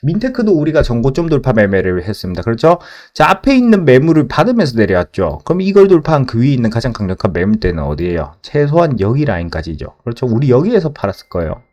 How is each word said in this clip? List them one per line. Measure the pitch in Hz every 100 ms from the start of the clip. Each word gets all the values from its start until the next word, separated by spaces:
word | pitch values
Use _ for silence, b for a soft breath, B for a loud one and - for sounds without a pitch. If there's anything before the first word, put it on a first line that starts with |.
민테크도 | 139 185 254 254 214
우리가 | 170 156 151
전고점 | 131 120 127 135 165
돌파 | 151 131
매매를 | 110 101 98 92 90
했습니다. | 104 104 - 90
그렇죠? | 104 117 160 170 B B B
자, | - 156
앞에 | 190 -
있는 | 269 247 208
매물을 | 156 127 156 165 135
받으면서 | - 185 240 160 113
내려왔죠. | 101 92 87 - 87 73
그럼 | - 175
이걸 | 190 196 196
돌파한 | 175 151 156
그 | 127 113
위에 | 127
있는 | 135 113
가장 | 107 127
강력한 | 110 101 92 104
매물대는 | 85 92 107 90 80
어디예요? | 71 73 87 82 71 -
최소한 | - 147 147 160 170 120
여기 | 98 131
라인까지죠. | 147 90 85 80 - 76 - _
그렇죠? | - 117 127
우리 | 131 139
여기에서 | 123 180 240 165
팔았을 | - - - -
거예요. | - 139 - _